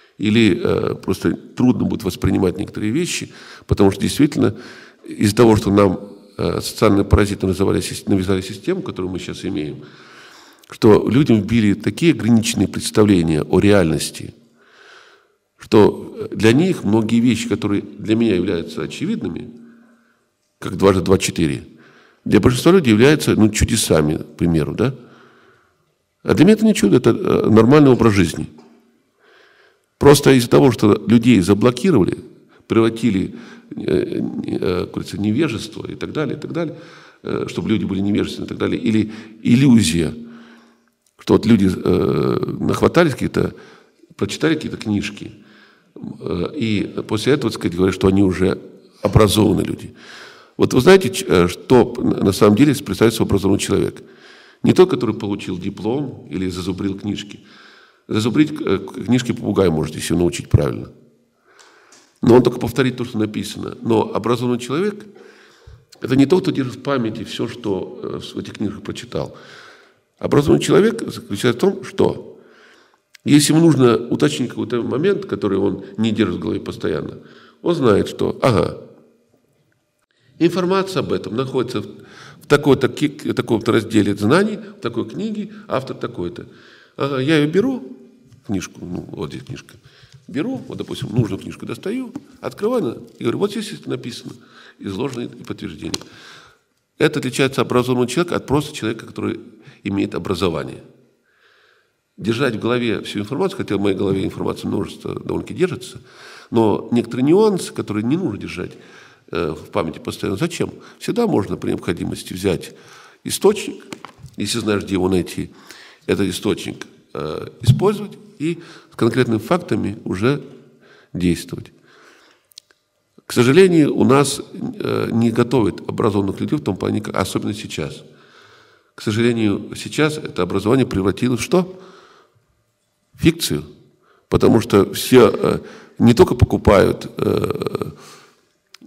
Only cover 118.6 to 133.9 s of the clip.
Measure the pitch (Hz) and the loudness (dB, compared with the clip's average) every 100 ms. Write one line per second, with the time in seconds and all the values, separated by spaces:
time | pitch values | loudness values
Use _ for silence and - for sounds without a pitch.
118.6 | - - _ - 113 123 120 110 - 175 | -12 -20 _ -2 0 0 0 0 0 -2
119.6 | 180 107 95 101 - 92 113 143 - - | -2 -4 -4 -8 -8 -2 0 -2 -6 -20
120.6 | _ _ _ _ _ - 87 85 - - | _ _ _ _ _ -4 -2 -2 -6 -14
121.6 | - _ _ _ _ _ _ _ _ - | -16 _ _ _ _ _ _ _ _ -20
122.6 | _ _ _ _ _ _ - - 120 147 | _ _ _ _ _ _ -6 2 4 6
123.6 | 190 165 143 - 110 139 139 - - - | 6 6 4 4 4 4 4 -2 -10 -10
124.6 | - - - 110 107 113 117 117 120 131 | -10 -8 -4 -4 -2 0 0 2 0 2
125.6 | 98 - - 107 117 101 98 92 104 147 | 0 -2 -8 -2 0 0 -2 -4 -4 -4
126.6 | 147 95 101 104 104 - 95 - 107 104 | -4 -4 -2 -4 -4 -4 -4 -4 -6 -8
127.6 | 101 - 73 76 - _ _ _ _ _ | -10 -10 -10 -10 -20 _ _ _ _ _
128.6 | _ _ _ - - 107 117 113 107 98 | _ _ _ -10 -4 0 0 2 0 0
129.6 | - - - - 151 151 - - 87 95 | -6 -12 -10 -2 -2 -2 -10 -4 -2 -2
130.6 | 101 135 123 98 95 90 123 120 - 180 | 2 2 2 0 -2 0 -2 -2 0 0
131.6 | 180 - - - - _ _ _ _ _ | -2 -8 -20 -20 -20 _ _ _ _ _
132.6 | _ _ _ _ _ - 160 - - 71 | _ _ _ _ _ -2 0 0 -4 -6
133.6 | 73 - _ | -8 -20 _